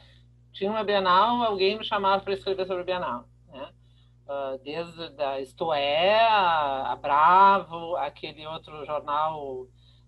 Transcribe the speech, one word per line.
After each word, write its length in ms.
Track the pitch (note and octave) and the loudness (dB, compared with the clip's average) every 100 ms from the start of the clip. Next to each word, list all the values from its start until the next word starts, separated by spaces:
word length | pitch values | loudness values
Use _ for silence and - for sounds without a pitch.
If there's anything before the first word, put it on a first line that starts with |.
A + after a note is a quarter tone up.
| - _ _ _ _ | -20 _ _ _ _
tinha 180 | - G3 | -6 -4
uma 140 | A3 | -2
Bienal, 580 | G3+ G3+ F#3+ F3+ A3 A#3+ | 0 0 4 4 4 2
alguém 360 | A3+ G3+ F#3+ A3 | 0 0 0 0
me 60 | |
chamava 380 | A3 G#3 G3 G3 | -4 -2 2 0
pra 120 | G3 | 0
escrever 320 | G3 G3 F#3+ F#3 | -6 -4 -4 -4
sobre 160 | F3+ | -4
a 20 | |
Bienal, 420 | F3+ F3+ D#3+ B2 A#2+ _ _ | -4 -4 -4 -8 -10 _ _
né? 240 | C3 C#3+ _ _ _ _ _ - | -16 -16 _ _ _ _ _ -12
Ah, 300 | C#3 C3+ C3 | -8 -8 -10
desde 600 | C3 D#3 E3+ E3 E3 C#3+ | -10 -10 -10 -12 -14 -6
a 180 | C#3 C#3 | -6 -6
Isto 320 | C3+ - E3 | -8 -6 -2
É, 480 | D3 C#3+ D3+ F#3 G#3+ | 0 0 2 4 4
a, 720 | A3+ G#3+ F3+ D#3+ C#3+ C3+ B2+ | 4 4 4 2 0 -2 -4
a 40 | C3+ | -6
Bravo, 1000 | D3 C#3+ D#3+ F#3 G3 G3 E3 E3 E3+ E3+ | 0 4 6 8 8 6 0 -12 -8 -6
aquele 500 | D3 - D#3+ D3+ D#3 | -6 -8 -14 -14 -14
outro 380 | D#3+ - D#3 | -14 -14 -14
jornal 840 | C#3+ D3+ C#3+ D3 D#3 D#3 C#3 B2+ B2+ _ _ _ | -8 -8 -4 -2 -2 -4 -10 -12 -14 _ _ _